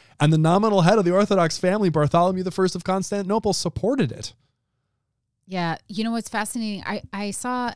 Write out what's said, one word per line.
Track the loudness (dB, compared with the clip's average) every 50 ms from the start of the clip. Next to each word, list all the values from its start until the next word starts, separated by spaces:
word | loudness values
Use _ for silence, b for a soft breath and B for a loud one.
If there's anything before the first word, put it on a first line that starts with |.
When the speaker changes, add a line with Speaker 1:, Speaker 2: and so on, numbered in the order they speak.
| b b b b
Speaker 1:
and | 2 4 4
the | 4
nominal | 4 4 4 4 4 2 4 4
head | 6 6 4
of | 4 4
the | 4 4
Orthodox | 2 2 2 2 2 2 0 0 -2
family, | 0 0 0 2 0 2
Bartholomew | 2 2 2 2 4 2 2 2 0 -2
the | -4 -4
First | -2 0 0 0 -2
of | -4 -4
Constantinople, | -2 -2 -2 -2 -4 -4 -4 -2 -2 -2 0 0 0 0
supported | 0 -2 -6 -4 -2 -2 0 0 0 0 -2
it. | -4 -8 -12 -14 -16 _ _ _ _ _ _ _ _ _ _ _ _ _ _ _ _ _ _ _ _ _ _ -8
Speaker 2:
Yeah, | -4 -4 -2 -2 -4 -6 _
you | -10 -6 -4 -4
know | -2
what's | -2 -4 -6
fascinating? | -4 -4 -4 -4 -4 -4 -6 -4 -4 -6 -6 -6
I, | -6 -8 -8 -8 -10 -8
I | -8 -6 -6
saw | -6 -6 -6 -6 -4 -4 -4 -6 -8